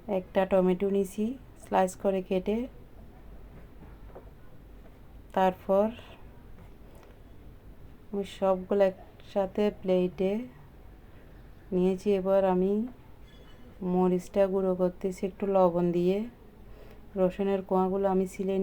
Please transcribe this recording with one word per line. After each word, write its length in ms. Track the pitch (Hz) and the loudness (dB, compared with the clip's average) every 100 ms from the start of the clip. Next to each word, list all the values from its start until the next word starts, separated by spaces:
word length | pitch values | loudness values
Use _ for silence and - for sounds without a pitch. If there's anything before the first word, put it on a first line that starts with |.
| - 190 | -4 -4
একটা 240 | 185 202 190 | 0 0 4
টমেটো 380 | 190 185 185 196 196 | 4 4 4 2 0
নিছি 280 | 196 - 214 269 - - | 0 -2 -4 -4 -12 -20
স্লাইস 300 | - 202 190 - | 0 2 2 0
করে 180 | 202 190 185 | 0 0 0
কেটে, 280 | 190 185 220 254 - - - - - - - - - - - - - - - - - - - - - - - - - - - | -2 0 -2 -4 -10 -20 -20 -18 -18 -18 -18 -18 -18 -18 -18 -18 -18 -18 -18 -18 -20 -18 -18 -18 -20 -20 -20 -20 -20 -6 2
তারপর 500 | 185 180 - 190 214 233 - - - - - - - - - - - - - - - - - - - - - | 2 2 2 4 4 -2 -14 -18 -20 -20 -18 -18 -18 -20 -20 -20 -20 -20 -20 -20 -20 -20 -20 -18 -20 -20 -10
আমি 140 | 202 196 - | -8 -8 -2
সবগুলো 440 | 190 185 185 202 190 | 2 2 0 4 4
একসাথে 760 | 185 - - - 202 190 - 208 208 | 2 -10 -20 -6 -2 -2 0 0 0
প্লেটে 520 | 185 185 180 - 190 214 247 - - - - - - - - - - - - | 0 2 2 0 -2 -2 -6 -14 -20 -20 -20 -20 -20 -20 -20 -20 -20 -20 -4
নিয়েছি। 340 | 180 185 185 208 196 | 2 2 2 2 2
এবার 220 | 185 196 190 | 4 4 4
আমি 180 | 180 190 208 247 - - - - - - - - - 185 | 4 2 2 -2 -8 -20 -20 -20 -20 -20 -20 -20 -8 0
মরিচটা 500 | 180 185 180 - 202 196 | 2 4 2 0 2 4
গুঁড়ো 200 | 196 190 185 | 4 0 2
করতেছি 400 | 180 180 190 185 196 | 0 0 -6 -4 -6
একটু 140 | 190 202 | -4 0
লবণ 320 | 190 180 170 175 170 | 4 6 4 2 2
দিয়ে, 220 | 175 196 233 - - - - - - - - 196 | 2 2 -2 -10 -20 -20 -20 -18 -18 -20 -10 0
রসুনের 400 | 185 185 196 196 190 | 0 2 0 0 0
কোয়াগুলো 380 | 185 190 196 196 | 0 2 2 2
আমি 120 | 190 190 | 2 0
ছিলে 220 | - 190 190 | -2 -2 0